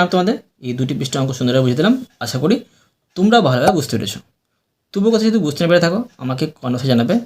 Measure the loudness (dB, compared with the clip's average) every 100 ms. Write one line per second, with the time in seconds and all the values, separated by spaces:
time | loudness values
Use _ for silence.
0 | 2 2 0 -2 -8 _ -8 -4 -4 -4
1 | -4 -4 -4 -2 0 2 2 2 2 2
2 | -4 -12 -8 -2 0 -2 -4 _ _ _
3 | _ -2 2 4 4 2 2 0 -2 -4
4 | -6 -10 -16 _ _ _ _ _ _ -2
5 | 2 2 2 0 0 -2 2 2 2 -2
6 | -6 -8 -6 -4 -6 -6 -6 -2 0 2
7 | 2 0